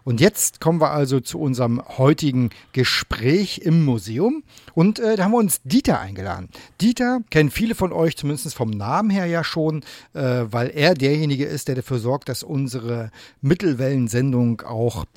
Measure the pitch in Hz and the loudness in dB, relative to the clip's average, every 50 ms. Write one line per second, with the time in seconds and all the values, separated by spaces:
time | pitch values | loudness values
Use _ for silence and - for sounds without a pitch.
0 | _ 131 123 117 156 208 - - - - - - - 160 175 160 156 131 147 147 | _ -2 2 4 4 4 4 2 -2 -4 -4 -2 0 0 2 4 2 2 2 0
1 | 143 127 139 131 - - - - 156 135 127 123 123 117 117 123 - - - - | 2 2 2 0 0 -2 -6 -4 -2 -2 0 0 0 0 0 -2 -4 -8 -2 2
2 | 131 143 160 - 156 143 127 127 123 110 - - - _ - 131 123 - - - | 4 4 4 4 0 0 2 2 0 0 -2 -8 -16 _ -2 0 0 0 0 -2
3 | - - 95 104 110 127 160 202 202 - - - - 170 160 170 156 139 120 107 | -4 -4 -6 -2 2 2 2 2 2 -2 -4 -4 0 2 4 4 4 4 2 0
4 | 95 110 110 135 190 247 311 311 - _ - - - - - 160 170 208 214 - | -2 -4 -2 0 0 0 0 -2 -8 _ -20 -20 -20 -4 0 2 2 2 2 0
5 | 233 214 220 196 180 202 233 240 214 170 - - - 131 175 277 - - 151 - | 0 0 0 2 2 2 2 2 2 2 0 -4 -2 0 0 2 2 2 0 0
6 | 101 98 101 - 95 98 87 92 90 - - - - - _ - 190 240 240 - | -2 -8 -10 -8 -8 -8 -8 -8 -10 -14 -18 -20 -20 -20 _ 0 0 0 2 2
7 | 247 247 254 247 - - - 156 151 135 - - 220 220 220 - 190 175 - 165 | 0 0 0 -2 -4 0 2 4 4 4 2 0 -2 -2 0 -2 -2 -2 0 0
8 | 160 165 - - 147 143 151 143 - 147 - - 120 113 107 101 98 117 147 185 | 0 0 0 -2 -4 -4 -4 -4 -8 -10 -6 -4 -4 -4 -4 -4 -4 -2 -2 0
9 | 220 214 196 196 180 170 170 170 151 - - 165 156 156 156 147 - - - - | 0 0 0 0 0 -2 -2 -2 -2 -4 -4 -2 -2 -2 -2 -4 -8 -12 -18 -20
10 | - _ - 151 135 127 123 127 117 107 110 120 120 - - 147 147 175 180 127 | -20 _ -8 -4 -2 0 0 0 -2 -2 -2 -2 -4 -2 0 2 4 4 4 4
11 | 135 139 147 151 156 147 139 127 143 - 151 135 - - 131 127 - - 131 117 | 2 2 2 2 2 0 0 0 -2 -4 -4 -6 -4 -4 -4 -6 -4 -4 -4 -2
12 | 107 123 135 147 - - 123 - - - 156 135 139 123 123 127 113 117 120 117 | -2 -2 -2 -2 -4 -8 -8 -8 -8 -6 -4 -4 -4 -4 -6 -8 -6 -6 -6 -6
13 | 113 113 - - - - _ _ 135 139 180 - 202 165 131 120 135 131 143 131 | -8 -10 -14 -18 -20 -20 _ _ 0 0 2 2 2 0 0 2 0 0 0 0
14 | 120 107 113 123 135 139 123 123 120 117 113 104 - - 104 110 120 117 - 87 | 0 0 0 0 0 2 2 2 2 0 0 -2 -6 -8 -4 -2 -2 -2 -2 -4
15 | - - _ | -8 -10 _